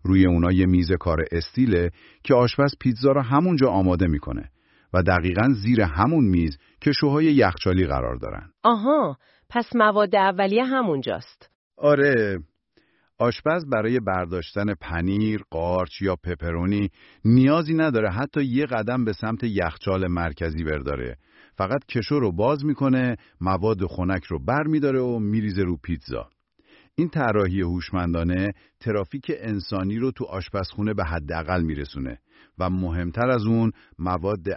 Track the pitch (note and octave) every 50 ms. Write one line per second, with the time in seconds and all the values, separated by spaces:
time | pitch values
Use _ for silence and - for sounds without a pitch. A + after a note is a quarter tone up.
0 | - F#2 F#2+ F#2+ F#2 F2+ F2 E2+ E2+ F2 F#2 F#2 F#2 F#2 F2+ F2+ F2 E2 F#2 E2+
1 | - E2+ D#2+ D#2+ D#2+ - E2+ E2+ - - - B2 C3 A#2+ G2 E2+ E2+ E2+ - -
2 | - - - _ - - C3+ A#2+ B2 A#2 - - C#3 C#3+ - - - B2+ A#2 A2
3 | B2+ C#3 C3+ C#3+ C3 A2+ C3+ D3 E3+ F#3 F3 C#3 C3+ B2 F#2 F#2+ F#2 F#2 F2+ E2+
4 | F#2 E2+ D2+ D2 - - B1 A#1+ - - _ _ _ _ _ _ _ - - F#2
5 | F2 F#2+ F2+ F2+ D#2+ F#2 F2 F#2+ A2+ C3+ C3+ G#2 G2 A2+ B2 A2 G2+ E2 D2 E2+
6 | G#2+ B2+ E3 D#3 B2+ G2+ F2+ E2+ E2 D#2 C#2+ - _ _ _ - - D3+ C#3 -
7 | D3+ C#3+ C#3 D3+ D#3+ D#3+ D3 C3+ A2 F#2 F2+ - - G2 F2+ F#2 F#2 C#2 C#2 C2
8 | B1 A#1+ B1 A#1 A1 A1 G1+ G1+ E2+ F2+ _ _ - A3 A#3+ G#3+ G#3 C4 D4+ D4+
9 | A#3+ D#3 C3 _ _ _ _ _ _ - - A#3+ A3+ - - A#3 - - G3 G#3
10 | G#3 F#3 G#3 G3+ F#3+ G3 F#3 F#3 G3 F#3+ G3+ A#3 C4 B3+ C4+ C4 A#3+ F#3+ D3+ C#3
11 | B2+ B2 F#2 E2 - - _ _ - _ _ _ _ _ _ - - D3 D3 C#3
12 | C#3 C#3+ C3+ A#2 G#2+ G2+ F#2+ F2 D#2+ _ _ _ _ _ _ _ _ _ _ _
13 | _ _ _ - A#2 A#2+ A#2 - - D3+ D#3+ F3+ D#3+ C#3 B2+ G#2+ G#2 A2+ B2 B2+
14 | G#2+ F#2+ F#2 F#2 F2+ E2 F2+ F2+ E2+ - - G2+ G2+ G#2 G2+ - - - E2+ E2+
15 | F2 F#2 G2 G2+ G#2+ G#2+ A2 G#2 - - - D#2+ E2 F2 F2+ F#2 F#2 F2+ - -
16 | G2 F#2+ F2+ - - F2 F2 D#2 - E2+ E2+ E2 F2 F#2+ G2+ G#2 G#2 F#2+ _ _
17 | - - - _ - A2 A#2+ B2+ C3 C3+ D3+ E3+ D#3+ D3 D#3+ D#3+ D#3+ D#3 B2 A2
18 | A2 G2+ F2+ A2 C#3 - - D#3 C#3 C3 A#2 C3+ D3 B2 B2 A2 G#2+ A2+ B2 B2+
19 | A#2+ A2 G2+ - A2+ A2 A2+ - B2 A#2 G2+ G2 F2 E2 - - - G2 F#2 F#2+
20 | F#2+ F2 F2 E2+ E2+ E2 C#2+ - E2+ E2 D#2 D#2+ E2 D#2 D#2 D2 C2 C2+ C#2+ C2
21 | B1 B1 A#1+ C2+ _ _ _ _ - _ _ - F#2+ F#2+ G#2+ G2 - - - A#2+
22 | G#2 - D3 D3 B2 G2+ F2 F2 G#2+ B2+ D3+ C#3+ C#3 D3+ C#3 - C#3 C3+ B2+ B2+
23 | B2+ B2 B2 B2 _ _ _ - F2 F#2+ F#2+ F2 F#2+ A2 A2 F#2 G2 F2 - -
24 | F2+ F2+ F#2+ F#2 - - E2+ D2 C2+ F#2 B2+ D3 D#3 D3+ D#3 D3+ C#3+ C#3 C3 C3
25 | B2+ B2 A#2+ A2+ G#2+ G#2 G#2+ A2 G#2 G#2 F2+ G2 F#2+ F2+ F2 D#2 - - E2 -
26 | - - B1+ A1+ G#1+ - _ _ _ _ _ _ _ _ _ _ _ _ - -
27 | E3 D#3+ - D#3+ C3+ A#2 G#2 G#2+ G2 F#2 F2+ G2 F2+ E2+ F2 F2+ D#2+ - - F2+
28 | F2 E2+ E2+ E2+ E2 E2+ F2+ F#2 F#2+ G#2 G2+ _ _ _ _ _ - A#2 G#2 G#2
29 | F#2+ - - C#3+ - - - - - A2+ G#2 G2 F2+ - G#2+ F#2+ F#2 G2 G#2 A2+
30 | B2 C3 - - B2 - F2+ F#2+ F2+ - - G2+ F#2 - - G#2 G#2 G#2+ G#2+ G2
31 | F#2 D#2 E2+ E2 D2 D2 E2 E2 D#2+ D2+ F#2 F2+ E2 D#2+ D2+ C#2 C#2 C2+ - C#2+
32 | C2 B1+ A#1 - _ _ _ _ - _ _ - F#2 F2+ F#2 F#2 F#2 F2 E2 F2
33 | F2 F2 - A2+ A#2+ B2+ B2+ A#2 G#2 A2 A2+ A2+ A2+ A2 - _ _ _ _ -
34 | E2+ F2+ F#2 F2 E2+ G2 G#2+ F#2 D#2+ G2 F#2